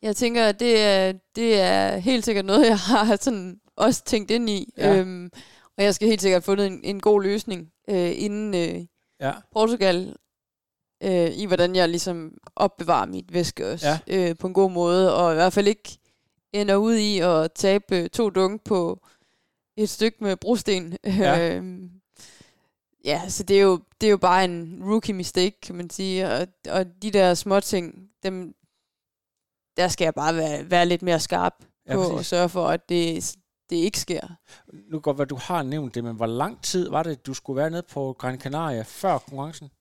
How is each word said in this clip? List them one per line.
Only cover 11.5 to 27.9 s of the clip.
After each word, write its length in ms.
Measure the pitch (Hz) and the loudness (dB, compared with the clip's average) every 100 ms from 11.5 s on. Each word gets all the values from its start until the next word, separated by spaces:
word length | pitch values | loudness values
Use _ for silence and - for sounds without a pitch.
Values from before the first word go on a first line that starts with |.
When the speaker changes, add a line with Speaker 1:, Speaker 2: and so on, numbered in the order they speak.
| 180 175 185 | 2 2 2
Speaker 1:
jeg 140 | 170 | 2
ligesom 480 | 170 185 175 160 - - - | 0 -4 -6 -10 -16 -20 -2
opbevarer 500 | 202 - 165 151 95 | -2 -2 0 0 0
mit 280 | 92 180 | -6 -6
væske 340 | 175 170 - 95 | -4 -4 -4 -6
også, 160 | 165 156 | -4 -2
Speaker 2:
Ja. 120 | 156 - 190 175 | -2 -2 -2 -2
Speaker 1:
øh, 80 | 165 | -2
på 100 | 185 | -4
en 60 | |
god 180 | 185 190 | 2 2
måde, 440 | 175 175 180 185 120 | 2 2 4 4 4
og 160 | 170 | 2
i 40 | 160 | 4
hvert 180 | 180 | 2
fald 140 | 208 202 | 4 2
ikke 300 | - - - _ _ _ _ _ | 0 -6 -20 _ _ _ _ _
ender 220 | 202 208 196 | -4 2 2
ud 180 | 220 226 | 4 2
i 240 | 208 202 | 2 2
at 320 | 180 160 160 | 2 2 0
tabe, 440 | - 196 202 - 185 | 0 2 2 2 -2
øh, 140 | 170 | -2
to 200 | - 220 | -2 0
dunk 340 | 185 190 208 | 2 0 -2
på 380 | - 196 170 185 _ _ _ _ _ _ _ - | -2 -2 0 -4 _ _ _ _ _ _ _ -4
et 120 | 214 | -4
stykke 280 | - 220 - | 0 -2 -2
med 120 | 208 185 | -4 -4
brosten. 600 | 185 233 - 190 170 175 - | -2 -2 0 -2 -4 -8 -4
Speaker 2:
Ja. 340 | 190 185 156 | 0 2 2
Speaker 1:
<laughs> 160 | 170 175 | 0 -2
Øhm, 360 | 185 180 185 185 _ _ - - - _ _ _ _ _ - | -8 -14 -18 -20 _ _ -20 -20 -20 _ _ _ _ _ -4
ja, 240 | 147 185 | -4 -4
så 140 | - | -8
det 140 | 196 196 | 2 6
er 40 | |
jo, 180 | 196 180 - _ | 6 4 -2 _
det 60 | 220 | 2
er 40 | |
jo 60 | 202 | 4
bare 280 | 185 180 185 | 4 4 2
en 360 | 170 170 175 190 | -2 -10 -10 -2
rookie 300 | 220 - 196 | 0 0 -6
mistake, 460 | 175 - 185 - | -4 0 0 -2
kan 140 | - 175 | -16 -12
man 140 | 175 | -12
sige, 400 | - 190 185 185 | -8 -4 -2 -2
og, 160 | 120 180 _ - | -2 -4 _ -6
og 160 | 185 185 175 | -4 -4 -6
de 100 | 214 | -2
der 220 | 196 185 | 2 4
små 260 | 175 - 196 | 2 2 0
ting, 500 | 196 190 170 | 0 -4 -4